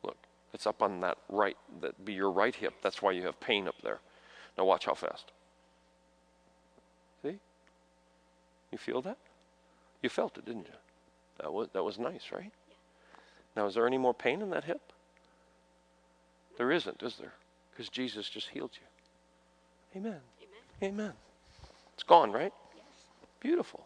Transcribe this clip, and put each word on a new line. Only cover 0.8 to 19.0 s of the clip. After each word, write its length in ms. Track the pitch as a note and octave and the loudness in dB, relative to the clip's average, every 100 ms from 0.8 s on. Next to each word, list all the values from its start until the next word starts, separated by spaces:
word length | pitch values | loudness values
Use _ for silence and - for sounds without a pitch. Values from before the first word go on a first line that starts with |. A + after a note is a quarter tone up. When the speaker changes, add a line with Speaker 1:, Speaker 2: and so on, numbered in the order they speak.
Speaker 1:
on 200 | G#2 F#2 | 2 2
that 160 | F2+ - - | -2 -2 -2
right, 300 | G2 G2+ - - E2+ | 2 2 0 -14 -8
that 240 | D#2 - F#2+ | -8 -6 -8
be 80 | |
your 180 | F#2+ G2 | 0 2
right 240 | F#2 A2 - | 4 4 2
hip. 200 | G2+ - | -6 -2
That's 200 | G2 - | -4 2
why 100 | G2+ | 0
you 120 | F#2 | 2
have 140 | F2+ - | -2 -6
pain 260 | - G#2 F#2 | 0 0 0
up 80 | - | -6
there. 160 | G#1+ A1 - - - - - - | -6 -8 -10 -20 -20 -20 -14 0
Now 60 | |
watch 220 | F#2+ F2+ - | 4 4 2
how 80 | |
fast. 400 | C#2 - - - - _ _ _ _ _ _ _ _ _ _ _ _ _ - _ _ _ _ | -2 -2 -8 -14 -20 _ _ _ _ _ _ _ _ _ _ _ _ _ -20 _ _ _ _
See? 180 | C#3 G3+ _ _ - _ _ _ _ _ _ _ _ _ _ | -8 -8 _ _ -20 _ _ _ _ _ _ _ _ _ _
You 60 | A2+ | -12
feel 240 | - A#2+ | -4 -4
that? 160 | D#3 B3+ - _ _ _ _ _ _ _ | -4 -10 -16 _ _ _ _ _ _ _
You 60 | B2+ | -2
felt 300 | - - - | 0 -2 -4
it, 80 | - | -10
didn't 220 | A2+ F2 | -10 -12
you? 60 | - _ _ _ _ _ - | -20 _ _ _ _ _ -12
That 140 | D2+ | -6
was, 160 | F2+ A2 | -4 -2
that 100 | F#2+ | -2
was 140 | F2+ G2 | -2 -2
nice, 340 | A#2+ F#3 - | -6 -6 -10
right? 200 | - G3 _ _ | -10 -10 _ _
Speaker 2:
Yeah. 60 | - _ _ - - - - - - | -20 _ _ -20 -20 -20 -20 -10 -2
Speaker 1:
Now, 100 | G2+ | 0
is 80 | G2+ | 4
there 120 | A#2 | 4
any 100 | C3 | 4
more 160 | B2+ | 2
pain 280 | A#2 B2 D#3 | 2 0 0
in 80 | G#3 | -2
that 140 | D#3+ C#3+ | -4 -2
hip? 160 | D4 - - _ _ _ _ _ _ _ _ _ _ _ _ _ _ _ - | -6 -8 -20 _ _ _ _ _ _ _ _ _ _ _ _ _ _ _ -2
There 140 | B2 | 2
isn't, 300 | E3+ F#2+ - | 2 0 -8
is 120 | A#2+ - | -10 -8
there? 160 | - - _ _ _ - | -16 -18 _ _ _ -14
'Cause 120 | A2 | -10
Jesus 400 | B2 B2+ G#2+ G2 | -6 -4 -6 -8
just 200 | A2 - | -10 -10
healed 220 | - - - | -8 -10 -12
you. 1200 | - _ | -20 _